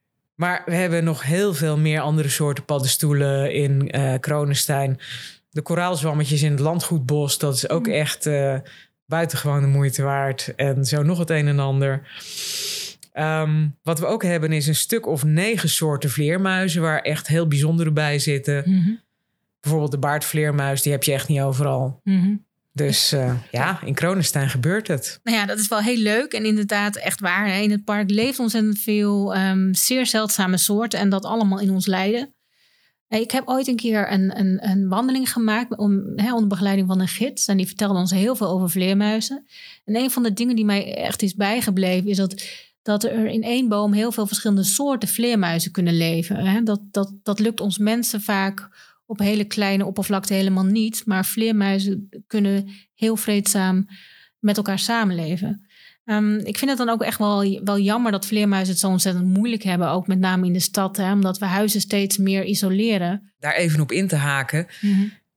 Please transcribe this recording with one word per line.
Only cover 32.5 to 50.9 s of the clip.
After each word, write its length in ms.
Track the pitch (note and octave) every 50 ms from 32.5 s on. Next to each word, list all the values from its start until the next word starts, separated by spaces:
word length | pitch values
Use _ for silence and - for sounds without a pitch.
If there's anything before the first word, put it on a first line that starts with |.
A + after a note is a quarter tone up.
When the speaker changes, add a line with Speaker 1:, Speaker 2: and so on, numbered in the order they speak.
| _ _ _ _ _ _ _ _ _ _ _
Speaker 2:
Eh, 120 | - A3 A3
ik 120 | A#3 A3+
heb 160 | - C4 C4
ooit 200 | - B3+ C4 C4+
een 80 | C4 B3
keer 360 | A3 A#3+ A#3 G#3+ G#3+ G3+ -
een, 280 | G3+ F#3+ F#3+ F#3+ - -
een, 300 | G3 F#3+ F#3 F#3+ - G#3
een 180 | F#3+ G3 G3 F#3
wandeling 420 | F#3 G#3+ B3 C4 C4 C4 B3+ A#3+
gemaakt 460 | - A#3+ A3+ G#3+ G#3+ A3+ B3 B3 A3+
om, 260 | - G#3 G3+ G3 G3 G3 - -
hè, 180 | - G#3 B3 B3+
onder 140 | A#3 G#3+
begeleiding 400 | G3+ G3+ F3 G3+ G3+ G3 G3 F#3+
van 120 | F3+ G3 F#3
een 80 | F#3
gids. 400 | E3+ - - A3+ C#4+ D4 - -
En 100 | - G3
die 100 | F#3+ F#3
vertelde 320 | F#3+ - - G#3+ G3 G3 F3+
ons 120 | F3+ F3
heel 240 | F#3 F#3+ G3 A#3+ C4
veel 140 | - G#3+ E3+
over 200 | F#3 F#3 F#3+ F3
vleermuizen. 760 | E3+ F#3+ F3+ F#3 G3 G3 G#3 G#3+ G#3+ A3+ A3 - C4+ C#4 - _ - - - - - - -
En 100 | - G#3
een 160 | A#3 B3+ C4
van 120 | - B3+ A#3+
de 100 | A3+ G3
dingen 220 | - A#3+ B3 B3
die 100 | A3 G#3+
mij 300 | G#3 G3+ G3+ - - -
echt 260 | - - - - -
is 140 | G#3+ F#3+ F3
bijgebleven 760 | - G3+ G3 A3 B3 A#3 A3 F#3 F#3+ F#3+ F#3 F#3 F#3 F#3 G3+
is 80 | G3+
dat, 260 | F#3+ G3 F3+ F#3+ - - - - - - _ _ _
dat 220 | - - G#3 G#3 A3
er 220 | A3+ - A3+ A3
in 180 | A3 - A3+ G#3+
één 240 | A3+ A#3+ B3+ C4 A3+
boom 240 | G#3 G#3 G#3 G#3 G3+
heel 180 | G#3 A3 A#3+
veel 160 | A3 - G#3
verschillende 360 | G3+ - - - A3 G3+ G3 F#3
soorten 460 | - - - C#4 C#4+ C4+ - - -
vleermuizen 640 | - - A#3 A#3+ A#3+ G#3+ F#3 E3+ E3 E3 - F#3
kunnen 260 | - F#3+ F3 E3+ E3+
leven, 380 | E3 E3 E3 E3 E3 E3 - G3+ - F#3
hè. 180 | F#3+ G3 A3+ A#3
Dat, 180 | A3 G#3 G3+ G#3 -
dat, 220 | - G#3 G3 G3 G3 - -
dat 160 | G#3+ G3+ G#3
lukt 200 | G#3+ A3+ A3+ -
ons 160 | G3+ G3+ F#3+
mensen 440 | - G#3 G#3+ A3+ A#3+ A#3 - - G#3
vaak 480 | G#3 - G#3 G3 F#3+ G3 G3 G3 - - _ - - - _ _ _
op 140 | - A3 G3+
hele 240 | G3+ G3+ G#3+ G#3 G3+
kleine 420 | G#3 - G#3+ G3+ G3 G3 G3 G3
oppervlakte 480 | - G3 - F#3 - G#3 F#3+ F#3+ - G3+
helemaal 300 | F#3+ F#3+ F#3+ F#3+ F#3 F#3+
niet. 360 | F#3+ G#3 A3+ A3 A3+